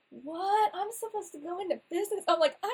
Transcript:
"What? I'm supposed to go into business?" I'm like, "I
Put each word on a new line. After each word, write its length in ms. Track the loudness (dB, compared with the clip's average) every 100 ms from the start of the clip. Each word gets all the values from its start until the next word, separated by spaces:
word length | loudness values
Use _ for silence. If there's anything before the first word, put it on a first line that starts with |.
| _
"What? 600 | -16 -10 -4 2 4 4
I'm 180 | 2 -4
supposed 400 | -4 -6 -6 -8
to 40 | -10
go 200 | -8 -4
into 200 | -2 -2 -2
business?" 360 | -2 0 -2 2
I'm 120 | 4
like, 160 | 4 2
"I 100 | 0